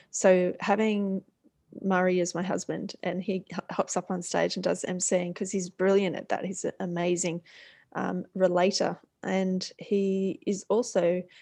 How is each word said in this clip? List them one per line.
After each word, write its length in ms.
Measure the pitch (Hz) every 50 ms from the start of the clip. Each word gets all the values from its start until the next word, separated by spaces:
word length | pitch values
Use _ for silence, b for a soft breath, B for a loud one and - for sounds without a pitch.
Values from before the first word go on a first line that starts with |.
| b b
So 440 | - - - 196 185 180 180 180 - -
having 640 | - 202 202 202 220 220 208 202 202 196 190 190 - _ _ _ _ _ _ _ _ _ - -
Murray 380 | - 196 190 180 185 185 180 180
as 120 | 175 175 -
my 80 | 165
husband, 520 | 180 180 - 180 - - 160 160 - 202 - -
and 180 | - 180 175 185
he 220 | 190 - 190 185 185 _
h-, 80 | 170 180 - -
hops 260 | - - 190 - -
up 140 | 185 180 -
on 100 | 185 180
stage 320 | 175 - - 175 170 180 -
and 60 | 190
does 220 | 185 180 180 180 -
M 160 | - 180 180
C 160 | - - 202
ing 180 | 185 175 175 170
'cause 160 | - 196 185
he's 180 | - 196 180 180
brilliant 460 | - - 185 196 196 202 196 175 -
at 120 | - - -
that. 160 | - - -
He's 200 | 185 190 - -
an 80 | - - _
amazing, 640 | 190 180 175 170 175 180 180 175 - 175 160 170 b b b b b b b b b b -
um, 280 | - - - 185 180 - - _
relator, 640 | 185 185 180 180 180 180 196 202 - - - 170 - - _ _ _ -
and 460 | - 190 190 190 185 185 185 - - - -
he 600 | 170 - 208 202 196 196 190 190 190 190 - - -
is 180 | - 202 190 - _
also 540 | 196 220 247 - - 190 175 170 180 180 180 b b b